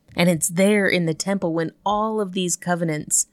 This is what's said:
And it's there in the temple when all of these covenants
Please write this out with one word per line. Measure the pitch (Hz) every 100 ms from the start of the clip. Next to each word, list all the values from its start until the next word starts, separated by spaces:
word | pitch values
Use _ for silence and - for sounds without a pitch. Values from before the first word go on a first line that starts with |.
| - -
And | 175
it's | 160 -
there | 170 196 208 190
in | 180 165
the |
temple | 156 190 196 180
when | 165 165 - 196
all | 208 220 214
of | 190
these | 190 175 -
covenants | 175 175 170 151 - - -